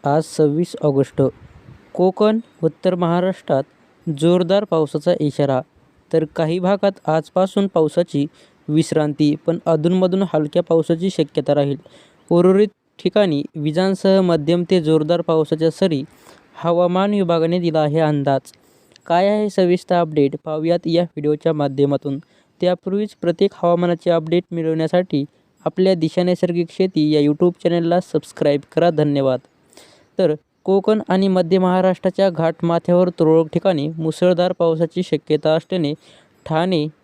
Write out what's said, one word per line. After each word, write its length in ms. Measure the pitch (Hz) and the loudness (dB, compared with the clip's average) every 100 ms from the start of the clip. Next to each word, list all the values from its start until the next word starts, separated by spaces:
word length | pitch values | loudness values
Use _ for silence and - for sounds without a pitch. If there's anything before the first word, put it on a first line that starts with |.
| 143 | 0
आज 160 | 151 | -2
सव्वीस 520 | 160 - 151 147 175 - | -2 0 0 0 -4 -4
ऑगस्ट. 400 | 151 139 135 - 131 - - - - - _ | -2 0 -2 -2 -2 -2 -20 -20 -20 -20 _
कोकण, 460 | - 185 185 214 220 - _ | -2 -2 2 0 0 -6 _
उत्तर 320 | 160 - 185 180 | -4 -2 -4 -2
महाराष्ट्रात 680 | 175 175 180 185 - 135 135 _ _ _ - 143 | 0 0 -2 -4 -2 -2 -2 _ _ _ -8 -2
जोरदार 440 | 165 180 175 196 | 2 2 2 0
पावसाचा 500 | 185 165 151 156 180 175 | 0 -2 -2 -2 -2 -2
इशारा. 420 | 151 - 139 131 - _ _ _ _ | -2 -2 -2 -2 -4 _ _ _ _
तर 120 | 160 160 - | -2 -2 -4
काही 240 | 160 175 | -4 -2
भागात 500 | 180 196 202 190 - | -2 0 -2 -2 -2
आजपासून 580 | 160 151 - 190 - 196 | -2 -2 -2 -2 0 -2
पावसाची 580 | 170 156 - 180 143 147 _ _ _ - | 0 0 0 -2 -2 -4 _ _ _ -2
विश्रांती, 680 | 151 160 156 151 143 151 151 - | -2 0 0 -2 0 0 0 -4
पण 120 | 170 - | -4 -2
अधूनमधून 580 | 160 160 185 185 190 190 | 0 2 0 0 0 -2
हलक्या 300 | 156 147 170 | -2 -2 -4
पावसाची 460 | 170 165 156 165 190 | 0 0 0 -2 -2
शक्यता 460 | - 151 - 135 143 | -2 -2 -2 -2 0
राहील. 220 | 143 139 - - _ _ _ | 0 -4 -10 -20 _ _ _
उर्वरित 360 | 170 180 190 208 _ _ _ | 2 4 4 2 _ _ _
ठिकाणी 400 | 185 214 196 147 147 160 | -2 0 2 0 -4 -6
विजांसह 680 | 147 156 190 190 196 190 | -4 0 0 0 2 2
मध्यम 420 | 185 165 147 175 175 | 2 0 0 -2 2
ते 120 | 185 | 0
जोरदार 400 | 151 160 151 170 | 2 0 2 -2
पावसाच्या 500 | 170 160 151 156 160 | 0 0 0 0 -2
सरी. 320 | - 190 147 147 _ - - _ - | 0 0 0 -6 _ -20 -20 _ -6
हवामान 560 | 165 170 175 180 202 | -2 2 2 0 0
विभागाने 480 | 208 180 170 165 180 | 0 0 0 0 0
दिला 200 | 170 156 | 0 0
आहे 200 | 151 151 | 0 0
अंदाज. 520 | 156 147 139 135 - _ _ _ _ _ - | 0 0 0 -2 -4 _ _ _ _ _ -2
काय 220 | 170 196 | 0 2
आहे 220 | 214 214 | 0 -2
सविस्तर 460 | 190 180 180 - 175 | 0 2 0 0 0
अपडेट 400 | 170 151 143 156 - | 0 0 0 -2 -8
पाहूयात 340 | 156 160 170 160 | -6 -2 -2 0
या 180 | 165 | -2
व्हिडिओच्या 500 | 175 - 147 151 170 | -2 -4 -4 -2 -2
माध्यमातून. 680 | 156 143 135 143 139 143 139 - _ _ _ | -2 -4 0 0 0 -4 -10 -12 _ _ _
त्यापूर्वीच 480 | 180 180 - 196 214 - | -4 -2 -4 -6 -6 -4
प्रत्येक 300 | 175 170 196 | -4 0 -2
हवामानाचे 560 | - 175 175 175 170 - | 0 0 2 0 -2 0
अपडेट 340 | 165 160 170 - | -2 0 -4 -2
मिळवण्यासाठी 720 | 165 160 160 160 180 185 147 143 _ _ _ 170 | -6 -4 -2 0 -2 0 -4 -6 _ _ _ -8
आपल्या 300 | - 185 185 | 0 0 2
दिशा 280 | 160 - | 0 0
नैसर्गिक 440 | 180 180 175 175 165 | 0 0 -2 -2 -4
शेती 400 | - 185 165 151 | -2 -2 0 2
या 100 | 151 | 2
YouTube 300 | 147 147 180 175 | 2 2 0 0
चॅनलला 360 | 175 170 170 175 | -2 0 0 0
सबस्क्राईब 600 | - 156 - - 151 143 - - | 0 -6 -6 -2 0 0 -2 0
करा. 140 | 170 | 0
धन्यवाद. 500 | 160 147 143 135 127 _ _ _ - - _ _ - | 2 0 0 0 -2 _ _ _ -20 -20 _ _ -2
तर 160 | 180 151 _ _ | 0 -2 _ _
कोकण 380 | - 196 196 214 - | 0 0 2 -2 0
आणि 180 | 185 196 | 0 2
मध्य 300 | 185 170 185 | 0 2 2
महाराष्ट्राच्या 720 | 185 185 185 180 190 180 196 | 2 2 0 0 -4 0 -2
घाटमाथ्यावर 800 | 165 165 - 170 170 - 175 180 | 0 -2 -2 -2 -2 2 2 2
तुरळक 380 | - 156 160 160 | 2 2 4 2
ठिकाणी 340 | 170 196 165 147 | -2 -2 -2 -4
मुसळधार 640 | 160 160 - 180 175 180 | -4 -6 0 0 2 -2
पावसाची 520 | 180 170 160 165 - | 0 -2 0 -2 -4
शक्यता 460 | 185 151 _ 147 156 | -4 -6 _ -2 0
असल्याने 440 | 156 - 185 147 151 _ - _ _ - | -2 -2 -4 -4 -6 _ -20 _ _ -4
ठाणे 420 | 160 180 175 156 - | -2 0 -2 -4 -8